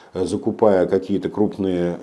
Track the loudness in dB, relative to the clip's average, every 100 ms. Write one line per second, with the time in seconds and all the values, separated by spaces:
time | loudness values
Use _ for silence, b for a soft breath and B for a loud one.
0 | B -6 -4 -2 -4 2 4 4 4 0
1 | 0 -2 -2 0 -2 0 -2 0 -2 -4